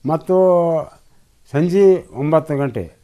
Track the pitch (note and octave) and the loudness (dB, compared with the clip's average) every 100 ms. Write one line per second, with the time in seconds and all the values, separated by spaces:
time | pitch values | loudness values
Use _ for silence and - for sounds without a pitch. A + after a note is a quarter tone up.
0 | C3+ D#3+ - F#3 F#3 F3 E3+ D#3+ - - | -4 -6 -2 2 2 2 0 -2 -6 -18
1 | _ _ _ _ _ C#3 E3+ F#3 G3 F#3 | _ _ _ _ _ -4 0 4 4 4
2 | - A#2+ C#3+ D#3+ D#3 C#3+ C#3 A2+ E2 _ | -2 -6 0 0 -2 -4 -4 -6 -12 _